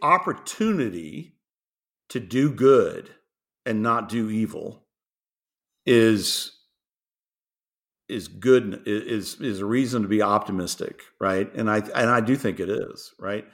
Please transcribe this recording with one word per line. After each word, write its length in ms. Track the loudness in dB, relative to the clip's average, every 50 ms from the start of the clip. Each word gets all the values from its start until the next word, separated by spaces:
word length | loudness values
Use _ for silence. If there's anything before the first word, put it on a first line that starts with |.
opportunity 1300 | 2 4 4 4 2 -2 -6 -6 -10 -14 -4 -2 0 0 0 0 -2 -2 -4 -8 -10 -12 -12 -14 -14 -16 _ _ _ _ _ _ _ _ _ _ _ _ _ _ _ -10
to 100 | -10 -10
do 300 | -8 -2 0 2 2 2
good 560 | 2 4 6 6 8 6 4 2 -2 -8 -14 -16 -20 _ _ _ _ _ _ _ _ _ _
and 180 | -4 -4 -2
not 280 | 0 0 0 0 -2 -4
do 180 | -4 -4 -2 -2
evil 560 | -2 -2 -2 -4 -4 -10 -12 -12 -14 -16 _ _ _ _ _ _ _ _ _ _ _ _ _ _ _ _ _ _ _ _ _
is, 680 | 4 6 6 6 6 4 2 0 -2 -4 -4 -6 -10 -14 _ _ _ _ _ _ _ _ _ _ _ _ _ _ _ _ _ _ _ _ _ _ _ _ _ _ _ _ _ _ -10
is 200 | -10 -10 -10 -12
good, 540 | -14 -2 4 6 6 6 6 0 -6 -8 -6
i-, 40 | -4
is, 500 | -4 -4 -4 -4 -6 -6 -6 -8 -10 -8
is 200 | -6 -6 -4 -4
a 60 | -4
reason 360 | -2 0 0 0 0 -2 -2
to 60 | 0 0
be 120 | 2 2
optimistic, 840 | 2 2 2 0 0 -2 -4 -4 -4 -6 -6 -8 -10 -10 -12 -16 -20 -20 _ _
right? 300 | -2 0 0 0 -2 -4 -4
And 160 | -4 -2 0
I, 80 | 0 0
and 320 | -2 -2 -2 0 2 4
I 100 | 4 2
do 160 | 2 2 0
think 240 | 0 0 -4 -4 -4
it 80 | -4 -4
is, 460 | -4 -4 -6 -8 -12 -18 -20 -20 _ -12
right? 280 | -8 -8 -8 -8 -10 -14